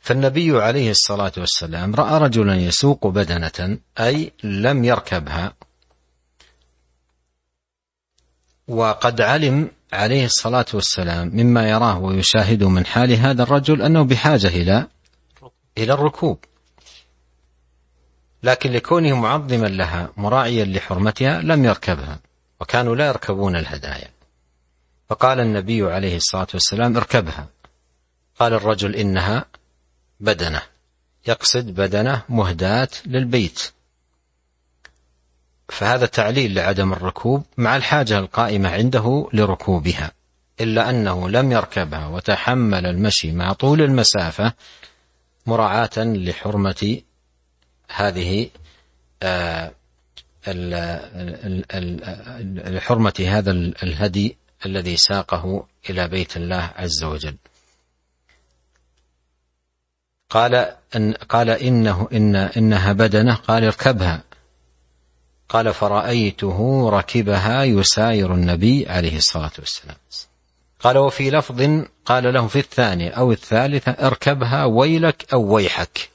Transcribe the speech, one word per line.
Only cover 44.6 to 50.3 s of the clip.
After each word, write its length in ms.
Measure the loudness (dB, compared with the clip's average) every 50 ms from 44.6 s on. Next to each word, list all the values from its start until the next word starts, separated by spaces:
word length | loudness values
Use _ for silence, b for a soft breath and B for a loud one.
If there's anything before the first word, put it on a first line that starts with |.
| B B B B B B B B B B B B B _ _ _ _
مراعاة 440 | -2 0 0 2 2 2 0 -2 -2 -2
لحرمة 1040 | -4 -2 -2 -2 -2 -4 -4 -6 -6 -6 -4 -2 0 0 0 -2 -2 -2 -4 -4 -4 -8 _ _ _ _ _ _ _ _ _ _ _ _ _ _ _ _ _
هذه، 600 | -6 -2 -2 -2 -2 -4 -4 -4 -2 -4 -4 -6 _ -20 b b b b b b b b _ _ _ _
آه، 500 | -4 -4 -4 -2 -4 -6 -6 -8 -10 -10 -14 _ _ _ _ _ _ _ _ -20 _ _